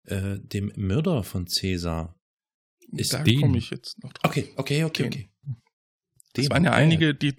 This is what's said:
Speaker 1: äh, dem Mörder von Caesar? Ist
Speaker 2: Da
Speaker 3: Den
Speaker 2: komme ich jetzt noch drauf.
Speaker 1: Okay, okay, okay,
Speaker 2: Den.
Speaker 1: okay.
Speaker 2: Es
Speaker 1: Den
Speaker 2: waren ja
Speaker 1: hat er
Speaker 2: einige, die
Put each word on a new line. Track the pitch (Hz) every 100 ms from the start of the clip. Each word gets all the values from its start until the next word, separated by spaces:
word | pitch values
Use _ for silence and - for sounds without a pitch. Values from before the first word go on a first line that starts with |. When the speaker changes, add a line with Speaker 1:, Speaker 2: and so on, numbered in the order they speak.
| -
Speaker 1:
äh, | 98 98 101
dem | - 104 104 -
Mörder | 98 123 160 147
von | 92 95 90
Caesar? | - 95 90 85 82 82 - _ _ _ _ _ _ -
Ist | 147 -
Speaker 2:
Da | -
Speaker 3:
Den | 156 127
Speaker 2:
komme | 135 123
ich | -
jetzt | - - -
noch | -
drauf. | - -
Speaker 1:
Okay, | 147 - -
okay, | 131 143
okay, | 160 156
Speaker 2:
Den. | 120
Speaker 1:
okay. | - 101 _ 143
Speaker 2:
Es | 120 _ _ _ _ _ _ _
Speaker 1:
Den | - 143
Speaker 2:
waren | 135 165
ja |
Speaker 1:
hat | 117
er |
Speaker 2:
einige, | 151 160 160 143
die | 143